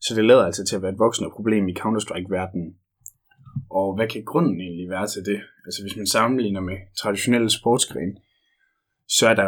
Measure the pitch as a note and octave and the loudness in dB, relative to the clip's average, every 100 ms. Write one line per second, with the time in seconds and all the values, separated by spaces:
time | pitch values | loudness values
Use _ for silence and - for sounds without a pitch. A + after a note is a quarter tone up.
0 | - A2+ A2 B2+ F2+ F#2+ F#2+ G2+ F#2+ G2 | -2 4 8 8 8 0 -4 -4 -4 2
1 | A2+ A2+ G#2+ - A2 G#2+ F#2+ F#2 A2 A2 | 2 2 -6 -4 0 2 0 -2 -2 -2
2 | G#2 F#2 F#2 F#2 F#2 F2+ D#2+ - _ _ | -4 -8 -4 -4 -4 -6 -8 -12 _ _
3 | - - _ _ - - - F#2+ F#2+ F#2+ | -20 -20 _ _ -14 -12 -6 -2 -2 -2
4 | A2+ A2 - D#3+ D#3+ F2 F2+ E2+ F2+ F#2 | -4 -4 -4 0 0 0 -6 -10 -8 -6
5 | G2+ G#2 F#2+ G2+ - _ - F2+ G2 A2 | -6 -6 -4 -6 -6 _ -14 -12 -10 -8
6 | G2 A#2 A#2 C3 G#2+ F#2+ F#2 F#2+ - - | -2 2 2 2 -2 -2 -4 -8 -10 -8
7 | G#2 G2+ - A#2+ A2+ - A#2+ A#2+ - - | -4 -2 2 2 2 0 2 2 0 -4
8 | F2 G2+ _ _ _ _ _ _ _ _ | -6 -8 _ _ _ _ _ _ _ _
9 | - - A2+ A2+ | -4 2 4 4